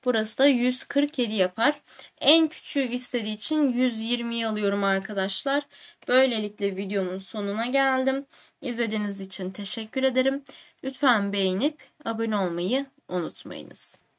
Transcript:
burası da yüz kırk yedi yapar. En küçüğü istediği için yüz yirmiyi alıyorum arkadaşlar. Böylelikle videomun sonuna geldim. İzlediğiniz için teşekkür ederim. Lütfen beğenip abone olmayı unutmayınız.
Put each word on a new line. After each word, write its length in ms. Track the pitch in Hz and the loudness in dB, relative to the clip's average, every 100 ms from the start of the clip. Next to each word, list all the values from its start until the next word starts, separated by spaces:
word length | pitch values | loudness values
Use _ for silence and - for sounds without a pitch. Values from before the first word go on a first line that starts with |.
burası 340 | 254 226 214 - | 0 0 2 4
da 80 | 277 | 4
yüz 380 | 247 247 254 | 6 4 2
kırk 340 | - 277 285 - | 2 0 0 0
yedi 160 | 226 | -2
yapar. 460 | 214 185 - 240 - _ - - _ | 2 0 2 0 0 _ -20 -20 _
En 280 | - 330 311 | 4 6 4
küçüğü 400 | - - 285 254 | -2 -4 -2 0
istediği 460 | 247 - 240 208 | 0 0 0 -2
için 380 | 214 - 311 277 | -2 0 2 2
yüz 280 | 240 254 220 | 2 0 0
yirmiyi 460 | 226 240 233 233 226 | -2 -2 -2 -2 -2
alıyorum 380 | 214 202 202 | 0 0 2
arkadaşlar. 800 | 196 196 190 196 196 - 277 285 - - - _ - | 2 0 -2 -4 -2 -2 0 -2 -2 -20 -20 _ 2
Böylelikle 680 | 254 262 226 208 208 202 190 | 4 4 2 -4 -2 -2 -2
videomun 420 | 196 202 185 185 | -2 -2 -2 -4
sonuna 480 | 190 220 202 208 240 | -6 -6 -4 -2 0
geldim. 600 | 269 269 262 262 269 277 - - _ | 2 2 2 0 -2 -6 -20 -20 _
İzlediğiniz 600 | - 233 226 214 208 196 | -6 -2 -2 0 -2 -4
için 300 | 190 - 185 | -8 -6 -6
teşekkür 520 | 190 202 - 220 269 | -6 -6 -6 -4 0
ederim. 420 | 262 247 262 277 - - - _ | 2 2 0 -2 -10 -20 -20 _
Lütfen 480 | 269 262 285 220 202 | -10 0 2 2 0
beğenip 500 | 202 190 185 285 - - _ | 0 0 0 -2 -4 -20 _
abone 320 | 220 220 226 214 | -6 -4 -2 0
olmayı 500 | 185 170 180 254 277 _ - | -2 -2 -2 -2 -4 _ -6
unutmayınız. 960 | 180 160 - - 80 - - - - _ | -4 -4 -6 -10 -12 -10 -6 -4 -6 _